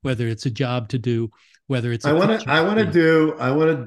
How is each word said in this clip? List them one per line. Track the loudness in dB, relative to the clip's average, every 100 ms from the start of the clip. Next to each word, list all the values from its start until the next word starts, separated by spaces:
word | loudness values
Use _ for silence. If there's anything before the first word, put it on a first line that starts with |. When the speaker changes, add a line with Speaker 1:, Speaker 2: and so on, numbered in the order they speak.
Speaker 1:
whether | -6 -4 -4
it's | -4 -6
a |
job | -4 -4 -4 -4
to | -6
do, | -2 -2 -4 -10 _ _ -6
whether | -4 -4
it's | -4 0
a |
Speaker 2:
I |
wanna, | 2 2 0
Speaker 1:
picture | 0
Speaker 2:
I | 0
wanna | 2 2 2
Speaker 1:
to |
Speaker 2:
do, | 4 4 4 2 0
I | -2
wanna, | 2 2 0